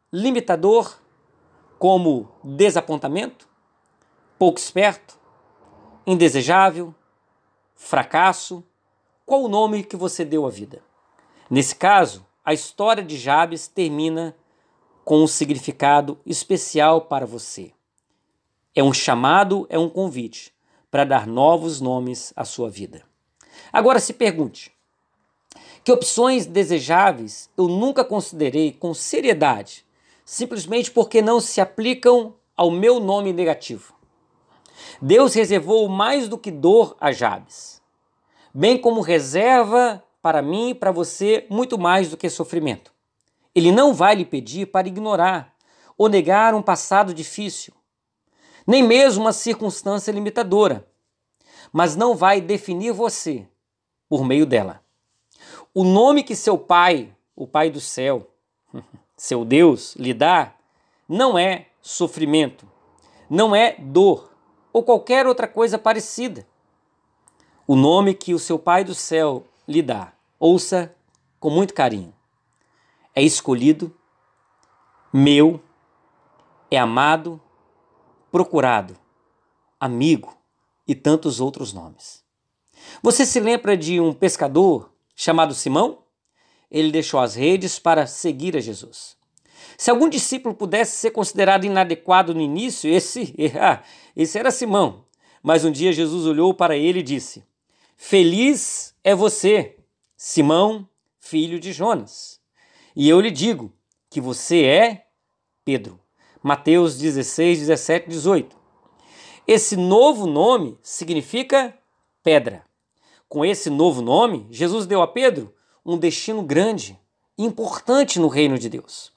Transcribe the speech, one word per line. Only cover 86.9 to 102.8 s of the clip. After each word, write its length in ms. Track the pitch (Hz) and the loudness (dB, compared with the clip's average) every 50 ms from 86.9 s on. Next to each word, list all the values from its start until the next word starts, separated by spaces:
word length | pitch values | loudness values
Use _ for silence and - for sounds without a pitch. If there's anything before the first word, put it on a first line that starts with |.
deixou 260 | 151 160 151 - - 135 | 0 -2 -4 -2 0 0
as 160 | 127 113 104 | 0 -2 -2
redes 440 | 117 135 160 190 190 185 180 - - | -2 0 0 0 0 -2 -6 -8 -4
para 280 | - 170 165 156 143 | 0 0 2 2 0
seguir 500 | 131 - - - 170 151 131 151 185 160 | -2 -6 -8 -6 -6 -6 -6 -6 -6 -6
a 40 | 147 | -6
Jesus. 560 | 110 113 107 95 - - - - - - - _ _ _ _ _ _ _ _ - - - - | -6 -8 -12 -14 -16 -20 -20 -20 -20 -20 -20 _ _ _ _ _ _ _ _ -20 -20 -20 -16
Se 140 | - - 240 | -4 0 0
algum 180 | 240 233 302 330 | 2 4 2 2
discípulo 460 | 285 269 - - 262 254 262 240 208 | 0 -2 -6 -6 -6 -6 -6 -8 -8
pudesse 420 | - 208 180 170 214 226 220 - | -6 -6 -4 -2 -2 -2 -2 -4
ser 140 | - - 226 | -4 -6 -4
considerado 540 | 220 226 196 - - 190 196 185 196 190 185 | -4 -4 -6 -4 -2 0 2 4 2 2 2
inadequado 680 | 202 196 190 185 170 165 - - - 180 185 185 165 | 0 0 0 0 0 -2 -4 0 2 4 4 2 2
no 80 | 165 160 | -2 -4
início, 480 | 156 143 147 180 233 254 - - - 151 | -4 -4 -4 -6 -6 -8 -8 -6 -2 0
esse, 460 | 165 185 - - - 254 220 139 - - 151 | 2 0 0 -2 -6 -8 -10 -10 -6 -4 -4
<laughs> 120 | 147 - 160 | -4 -2 2
ah, 220 | 208 190 131 - - - - - _ _ - | 2 2 2 0 -4 -18 -20 -20 _ _ -6
esse 220 | - 160 160 - 208 | -4 -4 -4 -2 -2
era 120 | 240 254 | -2 -2
Simão. 540 | 247 - 254 220 190 202 180 120 98 - _ _ _ _ _ _ _ _ | -2 -2 -4 -2 0 0 0 0 -2 -8 _ _ _ _ _ _ _ _
Mas 220 | - 143 160 160 151 | 0 2 2 2 2
um 60 | 165 | 0
dia 220 | 147 131 170 185 | -2 0 0 0
Jesus 340 | 165 147 165 151 160 180 160 | 0 0 -2 -2 -2 -2 -2
olhou 280 | 160 151 147 170 190 185 | -2 0 2 2 2 2
para 220 | - 180 170 156 | 2 0 0 0
ele 240 | 143 147 170 180 185 | 0 0 0 -2 -2
e 20 | |
disse, 420 | 156 127 143 127 - - - - _ _ _ _ _ _ _ _ _ _ _ | -4 -6 -6 -8 -8 -10 -18 -20 _ _ _ _ _ _ _ _ _ _ _
"Feliz 1000 | _ - - 202 196 175 165 175 202 247 277 294 214 - - - - - - _ _ | _ -4 2 4 4 4 4 4 2 2 2 2 0 -2 -8 -10 -10 -12 -14 _ _
é 120 | - 190 202 | 0 2 2
você, 600 | 175 214 208 208 - - 190 214 202 147 - - _ _ _ _ _ _ _ _ | 4 2 0 0 0 2 2 2 2 2 -2 -10 _ _ _ _ _ _ _ _
Simão, 720 | - - - - 165 143 143 156 175 196 214 220 214 190 _ _ _ _ _ _ _ | -18 -14 -4 0 2 2 4 4 4 2 2 0 -4 -12 _ _ _ _ _ _ _
filho 400 | - - 160 156 156 170 170 170 | -12 -6 -4 -4 -2 -4 -6 -10
de 140 | 160 190 | -10 -10
Jonas. 680 | 175 135 180 226 226 147 104 104 - - - - - _ _ _ _ _ _ _ _ _ | -8 -4 -2 -2 -2 -4 -6 -10 -18 -20 -20 -20 -20 _ _ _ _ _ _ _ _ _